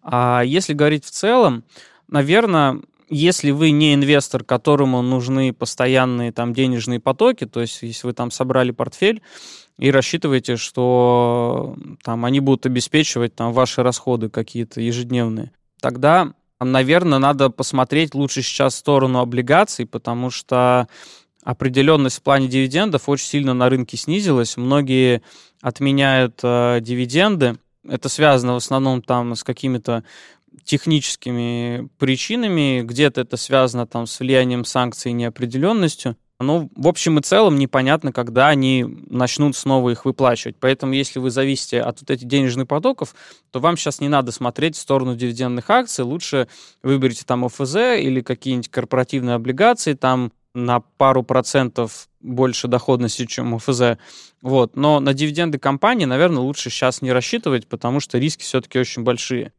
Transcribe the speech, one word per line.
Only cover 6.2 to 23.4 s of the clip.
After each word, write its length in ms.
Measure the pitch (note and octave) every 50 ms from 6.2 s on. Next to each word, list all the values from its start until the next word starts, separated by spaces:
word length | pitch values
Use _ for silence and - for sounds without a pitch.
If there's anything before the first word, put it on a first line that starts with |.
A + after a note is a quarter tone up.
| A#2+ A#2
там 220 | A2+ - A#2+ A#2+ A#2
денежные 460 | B2 C3+ B2+ B2+ A#2 A2 C3 B2 A2+
потоки, 460 | _ C3+ C3+ - A3 B3 B3 - -
то 160 | G#2 - A#2+
есть 200 | A#2 A2 - -
если 260 | - A#2 A2+ - -
вы 60 | B2 A#2+
там 160 | - B2 A#2+
собрали 420 | - - C3+ B2+ C3 C3 B2+ B2
портфель 500 | A#2 - B2+ - - - F#3 G3+ A3+ A3 _ - - - - - - - - _ _ -
и 100 | B2+ C3+
рассчитываете, 680 | C3+ C3+ C3 - - - - D3+ C3+ B2+ - - B2
что 1160 | A#2 - - _ C3 B2 B2 B2 B2 B2 B2 B2 A#2+ A#2+ A#2+ A#2+ A#2+ A#2+ A#2+ A#2 - - - - - - - - _ _
там 220 | - A#2 A#2 A#2+
они 160 | B2 C3+ C#3
будут 240 | C3+ C3+ C3+ A#2+ -
обеспечивать 680 | C3+ B2+ B2 - - - D3+ D#3 - - B2 A#2+ A2+ _
там 200 | - A#2 A#2 A#2
ваши 280 | C3 B2+ A#2+ - -
расходы 480 | A#2+ B2+ B2 - - C3 B2 A#2 A2+ G#2+
какие-то 520 | - A#2 A2+ - - A#2+ A2+ A2 - -
ежедневные, 680 | A#2 A#2 A#2 A#2+ B2 A#2+ B2+ B2 A#2 A2+ A2 A2 - - _ _ _ _ _ _
тогда, 540 | - B2+ A#2 B2+ C3 D3 E3 F#3 F3 C3 - _ _ _ _ _
наверное, 600 | B2+ B2+ C3 C3 C3 C3 D#3 F3+ F3+ F3 C#3+ C3+
надо 300 | C3+ C#3 D3 C3+ C#3 C3+
посмотреть 640 | - - C3+ - - C3+ B2+ - C#3 D3+ E3 D3+ -
лучше 280 | C#3 C#3+ C3+ - C3+
сейчас 340 | B2 - - - C#3 C3+ -
в 20 |
сторону 420 | - - - C#3+ C3+ C3+ B2+ B2+ B2
облигаций, 680 | B2 A#2+ A#2+ A#2+ B2 A#2+ D3 F3 G#3+ G#3 - - A#2+
потому 440 | A2+ - A#2 _ A#2+ A#2 A#2+ B2 B2+
что 580 | B2 - - _ C3 B2+ B2 B2 B2 B2 B2 - - - - - - - _ _ _ _ _
определенность 720 | - B2+ _ C3+ C3+ B2+ C3+ C#3 D3+ D#3+ D3 C#3 B2+ -
в 60 | - _
плане 240 | - C#3 C3+ C3+
дивидендов 600 | B2+ B2 C3+ C3+ C3 C3+ E3 G#3 G#3+ D#3+ C3+ -
очень 200 | - C#3+ C3+ -
сильно 260 | - - D3